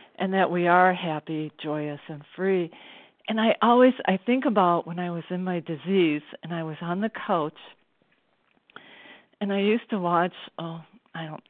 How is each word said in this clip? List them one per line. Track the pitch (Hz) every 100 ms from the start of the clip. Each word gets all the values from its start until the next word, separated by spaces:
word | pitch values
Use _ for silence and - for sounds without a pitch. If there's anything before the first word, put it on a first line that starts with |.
| - -
and | 190
that | 190 180
we | 175 175
are | 175 185
happy, | 180 175 151 - 156 156 -
joyous, | 156 151 147 143 -
and | 151 147 -
free. | 190 190 165 - - - - _ -
And | 220
I | 220 -
always, | 226 240 254 254 -
I | 190 -
think | 254 269
about | 202 180 170 -
when | 170
I | 175
was | 170 -
in | 180
my | 185 180
disease | 160 156 156 196 170 147 - -
and | 165
I | 170
was | 160 156
on | 170 180
the | 220 - -
couch, | 180 151 - - - _ _ _ _ _ _ _ _ _ - - - - - _ _
and | 202
I | 196
used | 202 226 -
to | 214
watch, | 175 175 180 - - -
oh, | 165 165 160 220 _
I | 165 160
don't, | 156 -